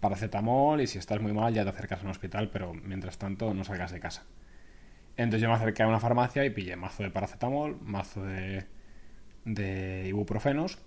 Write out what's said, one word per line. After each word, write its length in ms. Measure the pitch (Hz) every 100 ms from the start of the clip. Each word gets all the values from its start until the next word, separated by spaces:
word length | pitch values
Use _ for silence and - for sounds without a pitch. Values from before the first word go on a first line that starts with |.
"Paracetamol, 800 | 104 95 107 98 110 127 143 151
y 60 | 127
si 120 | 98
estás 220 | - 104
muy 120 | 107
mal 200 | 104 113
ya 80 | 110
te 60 | 98
acercas 300 | 98 95 92
a 40 |
un 60 | 92
hospital, 400 | 95 92 104 107
pero 220 | 95 92
mientras 440 | 85 95 98 92 -
tanto 340 | 98 98 113
no 100 | 98
salgas 280 | 95 95 87
de 80 | 87
casa". 240 | 82 - - - - - - - - - - -
Entonces 260 | 120 110
yo 60 | 113
me 60 |
acerqué 280 | 113 113 107
a 60 | 110
una 120 | 113
farmacia 440 | 117 120 123 -
y 60 | 139
pillé 260 | 107 90 90
mazo 260 | 92 -
de 80 | 101
paracetamol, 680 | 95 98 - 123 139 151 -
mazo 420 | - 101 95 104
de, 420 | 95 95 92 98 95 - - - - - - -
de 640 | - 107 98 95 95 92 92
ibuprofenos 680 | 101 104 101 143 143 175 -